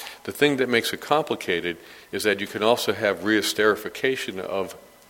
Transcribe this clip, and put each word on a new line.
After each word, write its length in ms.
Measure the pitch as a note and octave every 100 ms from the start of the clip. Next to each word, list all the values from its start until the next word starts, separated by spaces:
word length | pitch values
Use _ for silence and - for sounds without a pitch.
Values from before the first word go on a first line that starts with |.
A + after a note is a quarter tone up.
| - -
The 80 | -
thing 260 | - D3 C3+
that 120 | B2
makes 240 | A#2 -
it 80 | G2
complicated 760 | - D3+ D3+ A#2 - E2+ F2 E2+ - - -
is 120 | G2
that 160 | G#2+ G2
you 80 | G2+
can 160 | G#2
also 300 | G#2+ A#2+ -
have 280 | G2+ G#2+ F2+
reesterification 1160 | G2+ G#2+ - - G#2+ F#2+ F2+ - C3 C3 - F#2+
of 360 | - F#2+ F#2 - - -